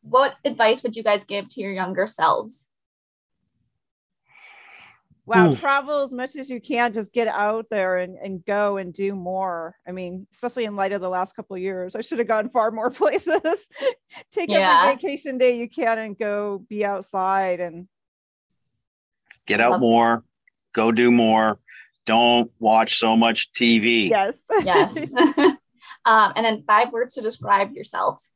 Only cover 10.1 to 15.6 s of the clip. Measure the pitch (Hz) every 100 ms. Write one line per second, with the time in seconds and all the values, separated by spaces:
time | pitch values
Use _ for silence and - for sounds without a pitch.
10.1 | 185 196 _ 247 254 220 202 190 196 185
11.1 | 185 185 - - 185 190 185 180 214 240
12.1 | 240 214 220 214 247 220 220 233 269 403
13.1 | 392 - 320 320 415 _ - 554 480 _
14.1 | - - - - 202 190 170 185 180 370
15.1 | 277 294 262 254 240